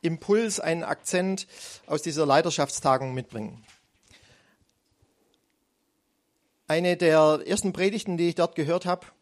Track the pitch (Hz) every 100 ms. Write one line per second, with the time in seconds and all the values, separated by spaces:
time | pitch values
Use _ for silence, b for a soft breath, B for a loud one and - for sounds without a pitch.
0 | 170 165 - 208 233 190 160 165 131 -
1 | - 185 185 190 - B B B - 151
2 | 170 147 147 139 165 151 139 - 143 131
3 | 131 127 120 113 107 117 _ _ _ _
4 | _ b b b b b _ _ _ _
5 | _ _ _ _ _ _ _ _ _ _
6 | _ _ _ _ _ _ _ 156 180 175
7 | 175 160 151 151 - 202 196 185 190 214
8 | 202 170 170 165 170 - 151 175 175 180
9 | - _